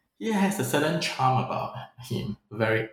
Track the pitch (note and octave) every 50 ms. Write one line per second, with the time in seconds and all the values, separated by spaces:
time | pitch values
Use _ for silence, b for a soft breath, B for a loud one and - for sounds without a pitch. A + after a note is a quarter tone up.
0 | b b _ - G3+ A3+ G#3+ F#3+ G3 F#3+ G3+ - B2 A#2+ - D3 D3+ D#3+ E3+ E3
1 | - - - - C3 B2+ B2+ B2 - - - - - - - B2 - - _ -
2 | - - A#2 - - G#2+ G#2 - _ - G#2 A2 A2+ A2 A2 A2 A2 -